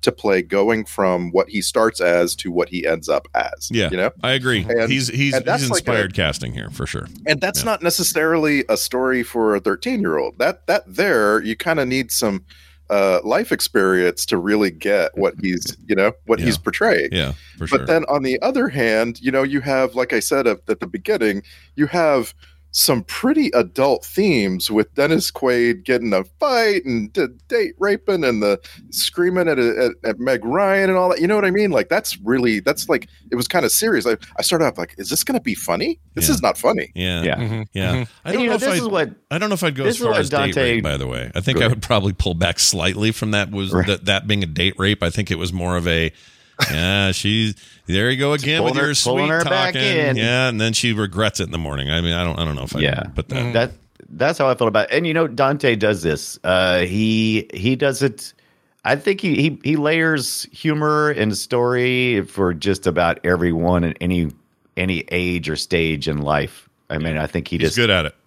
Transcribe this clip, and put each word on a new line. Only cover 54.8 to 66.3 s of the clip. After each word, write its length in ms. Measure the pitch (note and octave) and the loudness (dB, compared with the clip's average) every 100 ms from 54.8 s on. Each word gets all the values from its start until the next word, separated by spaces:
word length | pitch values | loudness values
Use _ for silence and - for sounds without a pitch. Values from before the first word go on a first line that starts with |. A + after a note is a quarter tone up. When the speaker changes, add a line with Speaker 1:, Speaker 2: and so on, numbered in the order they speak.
| G#2 | 2
Speaker 3:
it. 40 | C3 | 0
And, 100 | E3+ | 0
you 60 | |
know, 140 | D#3+ E3 | 0 0
Dante 480 | A#2 C3+ C#3+ C#3+ A2+ | 2 0 2 2 2
does 280 | G#2+ G2+ | 2 0
this. 340 | E2 D2+ - - | 0 -2 -6 -8
Uh, 380 | - F#2 F#2 F2+ | 0 2 4 2
he, 640 | F2+ G2 A2 A2 A2 A2 - | 2 0 2 2 2 0 -2
he 220 | - G#2+ C3 | -4 -2 0
does 260 | C#3+ C3+ | 0 0
it. 300 | C3+ - - - _ _ _ _ - | -2 -2 -16 -20 _ _ _ _ -2
I 100 | C#3+ | 0
think 260 | C#3+ D3 | 0 -2
he, 140 | F#3+ D3 | 0 2
he, 180 | D3+ C#3+ | 0 0
he 120 | - D3+ | -2 0
layers 720 | D3 E3 D#3+ D#3 A#2+ - - | 0 2 2 0 -2 -8 -10
humor 580 | - D#3+ D3+ D3+ D3+ D3+ | -6 -4 0 0 2 0
and 260 | D3 G#2+ G2 | 0 -2 -2
story 840 | - B2 A#2+ B2 B2+ B2+ B2+ A2+ | -2 0 2 2 0 0 2 0
for 320 | F#2 - F#2+ | -2 -2 0
just 320 | E2+ G2 F#2 F#2 | 0 -2 0 0
about 320 | D#2+ E2+ - | 2 2 0
everyone 600 | F2 F2+ F2 E2 E2+ F2+ | 0 2 2 2 2 2
in 100 | E2+ - | 0 -2
any, 320 | F2 F2+ D#2+ - _ _ _ - | -2 0 -2 -4 _ _ _ -6
any 260 | F#2 F2 - | -2 -2 -2
age 380 | F2 F2+ F2+ D2+ | -2 0 -2 -4
or 60 | D2+ | -6
stage 520 | - F2 D#2+ D#2 C#2 | -2 0 0 -2 -2
in 120 | D2+ | -4
life. 500 | C#2+ | 0